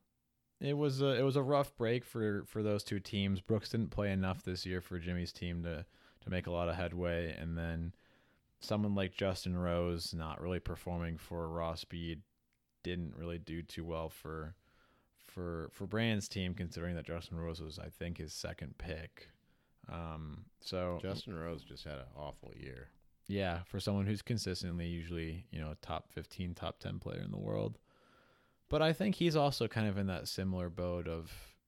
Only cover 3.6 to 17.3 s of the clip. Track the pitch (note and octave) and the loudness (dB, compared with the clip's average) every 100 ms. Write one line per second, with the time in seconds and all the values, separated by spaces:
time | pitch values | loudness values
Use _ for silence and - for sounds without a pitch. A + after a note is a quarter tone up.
3.6 | - A2+ G#2+ - G#2 F#2+ F#2 F2+ - F2+ | 4 2 2 2 2 4 2 0 -2 -2
4.6 | F#2 F2+ - F2+ E2+ F2 F2 - F2 F2 | -2 -2 -2 -4 0 0 0 -2 -2 0
5.6 | E2+ D#2 E2 - - - - F2+ E2+ F2 | -2 -4 -6 -14 -20 -14 -2 -2 0 2
6.6 | E2+ E2+ E2+ F2 F2 E2+ E2+ - E2 E2 | 2 2 0 0 2 2 0 -2 -2 -2
7.6 | E2 E2 E2+ - _ - _ _ _ _ | 0 -2 -2 -6 _ -20 _ _ _ _
8.6 | - G#2+ G#2 G2 F#2 - G2 F2+ F2+ F2+ | -2 2 4 2 2 2 2 2 0 2
9.6 | F2 F2 F2 E2+ - E2+ D#2+ - F2 F2+ | 4 4 2 0 -2 -4 -4 -4 -2 -2
10.6 | - E2 - F2 E2+ E2 - E2+ E2 E2+ | -2 -4 -2 -2 0 -2 -4 -4 -2 0
11.6 | E2 E2 - E2+ E2+ D#2+ - _ _ _ | 0 -2 -6 -4 -4 -4 -8 _ _ _
12.6 | _ _ - F2+ E2 C2+ E2+ E2+ D#2+ E2 | _ _ -4 -2 -2 -4 -4 -4 -4 -6
13.6 | D#2 - E2 D#2+ D#2+ - D#2 D#2+ D#2 - | -4 -6 -2 -2 -4 -6 -8 -6 -6 -10
14.6 | _ _ _ _ _ _ - - F2 E2 | _ _ _ _ _ _ -14 -6 -4 -2
15.6 | D#2+ - G2 A2 A2+ G#2+ - G2+ F#2 F2 | -4 -6 -2 2 4 4 0 0 0 0
16.6 | F2 E2 E2+ E2+ - E2+ - | -4 -2 -2 -2 -2 -4 -4